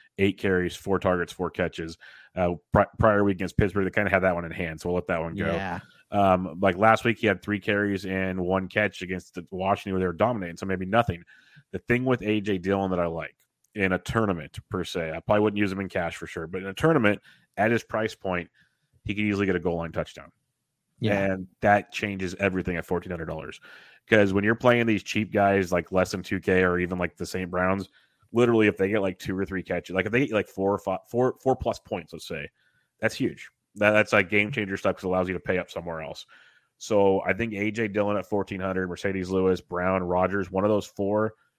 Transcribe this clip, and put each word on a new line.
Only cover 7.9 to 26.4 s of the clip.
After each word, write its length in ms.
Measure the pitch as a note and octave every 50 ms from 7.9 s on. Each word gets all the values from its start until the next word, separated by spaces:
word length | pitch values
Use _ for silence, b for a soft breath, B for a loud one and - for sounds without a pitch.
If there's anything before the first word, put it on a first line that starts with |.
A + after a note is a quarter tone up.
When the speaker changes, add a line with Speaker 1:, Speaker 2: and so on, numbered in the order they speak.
| G2+ F#2 G2
Speaker 1:
and 340 | F#2 F#2+ F#2+ F#2+ F#2+ F#2 F#2
one 260 | F2+ F2 F#2+ F#2+ F#2+
catch 360 | F#2 - G#2+ G#2+ G2 - -
against 320 | F#2+ F2+ F#2 F2+ - - -
the 120 | F#2 E2 -
Washington, 420 | F#2+ F#2 F#2 F#2+ G2+ - - G2+
where 80 | F#2+ F#2
they 60 | F#2
were 60 | F2+ E2+
dominating, 420 | E2 G2+ A#2+ B2 G#2+ F2+ F2 E2+
so 80 | - F#2+
maybe 220 | F#2+ F#2+ F#2 F#2
nothing. 360 | F#2 G#2 A#2 A#2 - F2 E2+ - b b b b b b C#3+ b b
The 100 | - A#2
thing 240 | _ - A#2+ B2 B2+
with 160 | C3 B2 -
A 180 | F#2+ G#2+ G#2+ G#2+
J 160 | F#2+ G#2+ G2+
Dillon 340 | F2+ E2+ F#2+ G2 G2 G2 F#2+
that 100 | F#2 F2
I 60 | F2
like 300 | E2+ E2 D#2+ D#2 - _ _ _ _ _ _ _ _ -
in 180 | G#2 F#2+ F#2+
a 60 | F#2 F2
tournament 600 | - - - A2+ A2 G2+ F#2 E2 C#2 - - - - -
per 140 | - F#2 E2+
se, 280 | - - F2+ D#2+ D#2+ D#2+
I 60 | E2
probably 220 | - - G#2 G#2
wouldn't 160 | G#2+ G#2+ G#2 G#2
use 120 | G#2 F#2+
him 100 | F#2+ G2
in 80 | G2 F2+
cash 260 | - F#2+ E2+ E2 -
for 100 | - F2
sure, 200 | - - F2 E2
but 160 | E2 F#2 F#2
in 60 | F#2+ G2
a 60 | F#2+
tournament 460 | - - D#3+ E3 C#3 A2 G#2 G#2 - b b b b b b b -
at 120 | G#2 A2+
his 140 | A#2 A2 -
price 300 | - - A2 A2 A2 -
point, 340 | _ - F#2+ F2+ F2 E2+ - _ _ _ _ _ _ _ _ _ _ -
he 100 | - G2+
could 100 | G#2 G#2+
easily 200 | G#2+ G2+ G2 G2+
get 100 | F#2 F2+
a 60 | F2+
goal 160 | E2 F2+ E2+
line 160 | E2 E2 E2
touchdown. 400 | - E2+ D#2+ - - - D2+ D#2 _ _ _ _ _ _ _ _ _ _ _ _ _ -
Speaker 2:
Yeah. 220 | A2+ G#2+ G#2 G2
Speaker 1:
And 260 | G2 G2 F#2+ F#2+ F#2 - _ -
that 320 | - G#2 G2+ G#2 G2+ -
changes 420 | - - A2+ G#2 G2 F#2+ F#2+ F2 F#2
everything 400 | - G2+ G2 F#2 F#2 F2 F#2 F2+
at 100 | E2 -
fourteen 240 | - F2+ F2 - F#2
hundred 160 | F2+ E2 D#2+
dollars. 340 | D#2+ D#2+ D#2 - B1+ - - B B B B B B B B B -
'Cause 240 | A2 G#2+ G2+ G2
when 120 | F#2+ G2+ G2+
you're 100 | G#2+ A#2
playing 320 | - - B2 A#2+ A#2+ A#2
these 160 | A2+ G#2+ F#2+
cheap 300 | - - - G#2+ G#2+ F2+
guys, 400 | - G#2 G2+ G2 G2 G2 F#2 E2+
like, 180 | F2+ F2 E2 -
less 220 | F#2+ F#2 F#2 -
than 100 | - F#2
two 160 | F2 - G2+
K 240 | F#2